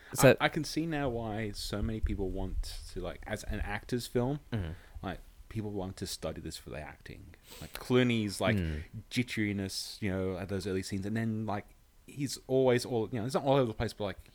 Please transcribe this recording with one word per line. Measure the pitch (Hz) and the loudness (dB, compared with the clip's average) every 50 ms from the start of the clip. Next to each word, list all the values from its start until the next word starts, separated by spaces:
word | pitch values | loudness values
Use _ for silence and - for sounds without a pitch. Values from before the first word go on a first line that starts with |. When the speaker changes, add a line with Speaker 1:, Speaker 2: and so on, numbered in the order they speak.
| - - 95 | -14 -6 4
Speaker 1:
so | - 139 127 110 - | 8 8 8 10 8
Speaker 2:
I, | 139 | 4
I | 151 | 0
can | - 160 143 | 0 -2 -4
see | - - 156 165 | -2 -2 -2 -2
now | 165 156 143 143 127 | 0 0 0 0 0
why | 117 117 113 110 104 110 110 104 101 | 0 -2 -2 -2 -2 -2 -4 -4 -4
so | - - - 107 101 | -6 -6 -4 -2 0
many | 110 113 110 110 | 0 0 0 0
people | - - 101 92 95 92 | 0 0 2 0 0 -2
want | 92 95 95 92 - - - - - - - - | 0 -2 -2 -2 -2 -2 -2 -4 -6 -10 -12 -10
to, | - 90 | -8 -6
like, | 87 87 - - - | -6 -6 -6 -8 -6
as | - 107 - - | -6 -6 -4 -4
an | - 110 95 | -4 -4 -2
actor's | 76 98 104 104 - - 127 120 - | -2 -4 -4 -6 -4 -2 -2 -2 -2
film, | - - 123 120 135 147 147 - - | 0 0 2 2 2 0 -2 -4 -4
Speaker 1:
Mm-hmm. | 120 104 87 80 80 - - - - - - 95 80 - - - - - - - - | -4 -4 -2 -4 -6 -10 -12 -16 -14 -8 -8 -8 -8 -8 -12 -16 -20 -20 -18 -8 -6
Speaker 2:
People | 107 104 104 | -6 -6 -4
want | 104 95 90 95 95 - | -4 -4 -6 -6 -6 -8
to | 98 | -8
study | - - - - 80 80 85 | -8 -6 -6 -6 -6 -6 -6
this | 76 82 - | -8 -10 -10
for | - - - | -10 -10 -10
their | 58 73 73 | -10 -10 -10
acting. | 71 - - - - - - - - - - - - - - | -12 -14 -16 -14 -14 -14 -14 -16 -18 -20 -20 -20 -20 -16 -14
Like, | - - | -12 -12
Clooney's, | - - - - 127 127 127 123 117 113 107 101 95 - | -12 -10 0 4 6 6 6 6 4 4 2 0 0 2
like, | 98 92 110 98 | 4 4 4 4
Speaker 1:
Hmm. | 85 80 76 76 - - - 110 - - | 2 2 0 -2 -6 -8 -12 -14 -12 -4
Speaker 2:
jitteriness, | - 127 120 - - 113 107 104 101 98 98 95 - - - - - - | -2 -2 -2 0 0 0 0 0 0 -2 -2 -4 -4 -6 -6 -8 -6 -4
you | 110 95 | -2 0
know, | 92 95 92 95 92 | 0 0 0 0 -2
at | 90 95 95 | -4 -4 -2
those | 101 95 90 | -2 -2 0
early | 101 92 95 | 0 0 -2
scenes, | 95 - 104 95 95 | -2 -2 -4 -2 -2
and | 104 110 | 0 0
then, | 113 113 113 110 110 110 | 0 0 0 0 0 0
like, | 107 101 104 - - - - - _ _ - - | -2 -2 -4 -6 -10 -18 -20 -20 _ _ -20 -20
he's | - - 139 147 - - - - | -14 -6 -4 -4 -4 -4 -8 -2
always | - 131 135 131 127 123 123 - | 2 4 6 8 8 6 6 4
all, | - 123 113 107 - | 0 0 0 0 0
you | 127 110 | -2 -2
know, | 104 | -2
he's | 135 160 | 0 0
not | 175 139 | 2 4
all | 139 135 | 6 6
over | 143 127 | 6 4
the | 110 - | 4 0
place, | - 117 101 | -2 -2 -2
but, | - - 104 | -2 -4 -4
like, | 95 90 - - - | -4 -4 -6 -12 -18